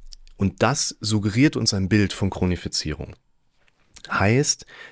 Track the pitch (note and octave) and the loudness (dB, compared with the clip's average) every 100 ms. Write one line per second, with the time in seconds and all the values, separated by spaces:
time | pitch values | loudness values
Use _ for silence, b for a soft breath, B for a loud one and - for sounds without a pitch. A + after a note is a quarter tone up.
0 | - - - - G2 - A2+ D3 - - | -18 -20 -20 -2 -2 2 0 2 -2 -6
1 | G#2+ G#2+ G#2 G#2 D3 C3+ A2+ G#2 F#2+ G#2+ | -2 0 0 2 2 2 0 0 2 2
2 | G2 - F#2+ - F#2 F2 - - D#2 D2 | 2 0 -4 0 -2 0 -4 -6 -4 -6
3 | - - _ _ _ _ _ _ _ - | -10 -14 _ _ _ _ _ _ _ -20
4 | - - G2 A#2+ D3 - - B B | -6 0 4 4 2 -2 -6 B B